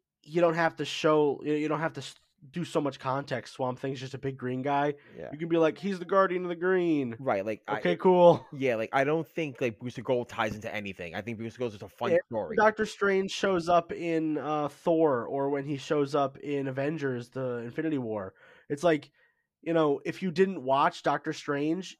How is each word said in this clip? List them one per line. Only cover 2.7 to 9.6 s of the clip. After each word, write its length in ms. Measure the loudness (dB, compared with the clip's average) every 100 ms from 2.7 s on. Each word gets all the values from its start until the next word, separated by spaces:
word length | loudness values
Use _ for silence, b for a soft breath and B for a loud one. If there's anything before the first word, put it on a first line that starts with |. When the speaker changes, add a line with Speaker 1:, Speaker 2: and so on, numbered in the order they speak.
| -2
Speaker 1:
much 200 | -2 -4
context. 540 | -4 -2 -2 -6 -6
Swamp 240 | -6 -4 -4
Thing's 200 | -6 -6
just 140 | -10
a 40 | -8
big 200 | -8 -6
green 240 | -4 -4
guy. 320 | 0 0 0 -4
Speaker 2:
Yeah. 280 | -12 -16 -12
Speaker 1:
You 60 | -8
can 100 | 0
be 100 | 2
like, 200 | 2 0
"He's 200 | -4 -4
the 60 | 0
Guardian 380 | 4 4 2
of 60 | -4
the 60 | -2
Green." 640 | 0 2 2 2 0 -4
Speaker 2:
Right, 260 | -2 0 -2
like, 160 | -6 -4
I 160 | -2
Speaker 1:
Okay, 120 | 0 2
cool. 500 | 4 8 10 8 2
Speaker 2:
Yeah, 240 | -2 0 0
like, 140 | 0
I 100 | 0
don't 220 | 2 0 -2
think, 320 | -4 -6 -2